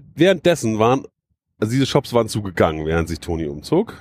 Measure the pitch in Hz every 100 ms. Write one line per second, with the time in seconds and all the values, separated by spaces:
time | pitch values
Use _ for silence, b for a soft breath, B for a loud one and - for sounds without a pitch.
0 | - - 180 160 175 165 113 107 113 135
1 | - _ _ _ _ _ 107 131 131 147
2 | - 120 110 110 98 85 90 80 78 82
3 | 82 82 - 82 78 73 - 165 233 -